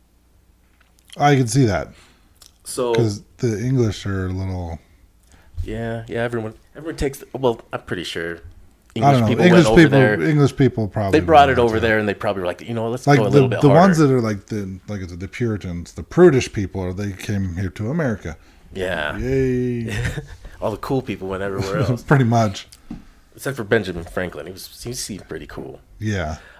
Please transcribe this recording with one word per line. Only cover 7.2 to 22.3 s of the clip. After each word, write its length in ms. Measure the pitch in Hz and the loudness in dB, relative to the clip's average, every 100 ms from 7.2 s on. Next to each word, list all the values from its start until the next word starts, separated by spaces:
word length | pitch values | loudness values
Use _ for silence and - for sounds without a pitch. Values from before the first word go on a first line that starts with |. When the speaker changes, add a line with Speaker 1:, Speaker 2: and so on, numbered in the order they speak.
| - | -12
Speaker 2:
well, 260 | - 131 117 - | -2 -2 -2 -6
I'm 80 | - | -12
pretty 220 | - 92 | -8 -10
sure 340 | 82 87 85 85 - - - _ _ 113 | -8 -8 -8 -10 -16 -20 -20 _ _ -2
Speaker 1:
I 40 | |
Speaker 2:
English 120 | 139 | 2
Speaker 1:
don't 80 | 131 | 4
know. 60 | 110 | 2
Speaker 2:
people 180 | 127 175 | 4 6
Speaker 1:
English 200 | 175 156 | 6 6
Speaker 2:
went 20 | |
over 160 | 175 | 8
Speaker 1:
people, 160 | 151 139 | 8 6
Speaker 2:
there. 220 | 127 104 | 4 2
Speaker 1:
English 340 | 156 151 139 - | 0 2 2 4
people 320 | 127 - 104 | 2 2 -4
probably 320 | 117 98 151 | -4 0 2
Speaker 2:
They 60 | 90 | 6
brought 240 | 151 139 | 6 6
it 40 | 123 | 4
Speaker 1:
went 20 | |
Speaker 2:
over 160 | 117 110 | 2 2
Speaker 1:
to 40 | |
Speaker 2:
there, 180 | 113 110 | 2 2
and 80 | 104 | 0
they 60 | 95 | -2
probably 260 | 104 98 | -4 -4
were 60 | 87 | -4
like, 140 | 85 | -6
"You 120 | 98 | -8
know, 160 | 117 113 | -6 -6
let's 160 | 123 139 | -2 2
Speaker 1:
Like, 120 | 139 | 4
Speaker 2:
go 60 | - | 4
a 40 | |
Speaker 1:
the, 40 | |
Speaker 2:
little 140 | 139 127 | 4 4
bit 140 | - | 4
Speaker 1:
the 60 | 143 | 6
Speaker 2:
harder." 120 | 156 | 6
Speaker 1:
ones 160 | 190 160 | 6 6
that 120 | 143 | 4
are 80 | 127 | 4
like 260 | 110 101 - | 0 -4 -6
the, 320 | 110 95 95 - | -8 -8 -10 -10
like 140 | 104 | -10
I 60 | 92 | -10
said, 120 | 87 | -12
the 80 | 92 | -12
Puritans, 680 | - 120 104 92 87 85 | -6 -4 -4 -6 -10 -10
the 80 | - | -14
prudish 480 | - - 180 131 - | -2 6 6 6 0
people, 400 | - 95 98 92 | -4 -6 -4 -6
they 180 | 90 101 | -6 -8
came 440 | 95 - 101 95 85 | -8 -6 -4 -4 -4
here 140 | 95 | -8
to 200 | - 110 | -6 -6
America. 440 | 165 135 104 85 73 - _ - | -4 -2 -4 -8 -14 -18 _ -16
Speaker 2:
Yeah. 420 | 95 92 85 76 101 | -8 -4 -4 -4 -6
Speaker 1:
Yay. 800 | 123 135 131 123 123 120 113 104 127 - - | -2 0 0 -2 -2 -4 -6 -4 -4 -6 -12
Speaker 2:
<laughs> 300 | - - - | -16 -20 -10
All 100 | 104 | -8
the 60 | 101 | -6
cool 240 | - 131 | -4 -4
people 240 | 127 92 95 | -4 -8 -8
went 160 | 95 | -6
everywhere 340 | 101 98 95 104 | -6 -6 -4 -2
Speaker 1:
<laughs> 80 | 117 | -2
Speaker 2:
else. 140 | 120 | -2
Speaker 1:
Pretty 200 | - 139 | 2 4
much. 420 | 117 | 4